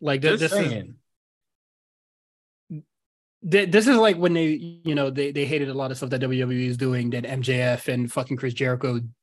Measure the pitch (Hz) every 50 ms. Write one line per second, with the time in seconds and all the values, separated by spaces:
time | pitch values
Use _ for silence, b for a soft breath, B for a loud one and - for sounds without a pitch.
0 | 165 147 139 135 139 170 202 233 160 160 190 202 170 135 117 104 90 - - -
1 | _ _ _ _ _ _ _ _ _ _ _ _ _ _ _ _ _ _ _ _
2 | _ _ _ _ _ _ _ _ _ _ _ _ _ - 160 151 - _ _ _
3 | _ _ _ _ _ _ _ _ - 170 165 202 196 185 165 214 214 262 269 226
4 | 220 214 190 170 175 175 170 165 165 156 156 131 170 170 170 170 170 160 151 143
5 | 139 135 131 135 143 143 143 143 143 135 156 151 143 135 131 135 135 131 131 127
6 | 143 123 127 127 135 131 131 127 127 123 127 123 127 123 123 120 135 127 127 123
7 | 120 120 123 120 117 120 135 131 123 135 127 123 123 123 123 120 - - 127 123
8 | 123 120 - 143 123 - 139 127 135 131 120 - 135 127 127 123 143 131 120 117
9 | 120 113 - _